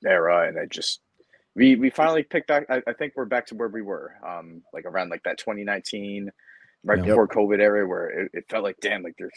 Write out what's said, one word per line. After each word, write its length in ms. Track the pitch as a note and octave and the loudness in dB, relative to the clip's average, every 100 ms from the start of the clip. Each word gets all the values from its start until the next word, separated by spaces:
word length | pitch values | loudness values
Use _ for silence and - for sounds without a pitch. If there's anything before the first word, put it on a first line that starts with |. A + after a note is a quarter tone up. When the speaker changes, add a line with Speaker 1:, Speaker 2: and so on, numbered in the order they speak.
| - | 0
Speaker 1:
era, 420 | F#2 E2+ F2 E2 | 2 4 4 2
and 100 | E2 | -2
it 120 | E2 | -8
just, 320 | - - - _ _ _ _ _ - | -6 -6 -8 _ _ _ _ _ 4
we, 200 | C3 B2 | 6 6
we 140 | C3 | 4
finally 340 | C#3+ D#3+ D#3+ | 2 2 2
picked 240 | D3 E3+ - | 0 -4 0
back. 180 | D3 C#3+ | 0 0
I, 120 | B2+ A#2+ | -2 -4
I 60 | |
think 200 | A#2+ D3+ C#3 | -6 -8 -8
we're 100 | A#2 | -4
back 200 | B2 - | -4 -4
to 80 | A2+ | -6
where 120 | A2+ | -6
we 140 | A2 | -6
were, 340 | G2+ E2+ C#2+ - F2 | -8 -10 -12 -16 -14
um, 360 | F2 E2 E2 - | -12 -14 -20 -16
like, 120 | - F2 | -14 -8
around, 240 | F#2 F2 | -6 -6
like, 140 | E2+ | -6
that 140 | F2+ F2+ | -8 -6
twenty 260 | - G#2 | -8 -6
nineteen, 680 | G2+ G2+ - G#2+ G2+ G2+ G2 - _ - _ _ | -6 -6 -8 -10 -8 -8 -10 -14 _ -20 _ _
right 160 | - G#2 | 0 0
Speaker 2:
Yeah. 60 | F#2 | 4
Speaker 1:
before 220 | G#2+ G#2 | 4 4
covid 320 | A2+ G#2 G2+ | 2 2 4
era, 280 | G#2 G#2 F#2+ | 4 4 0
where 220 | F2+ E2+ | -2 -4
it, 220 | - G2 | -6 -6
it 120 | F2 - | -8 -6
felt 140 | A2 | -4
like, 140 | G2+ F#2 | -4 -4
damn, 220 | G2+ G#2 | -4 -4
like, 120 | F2 - | -6 -12
there's 140 | F2+ | -14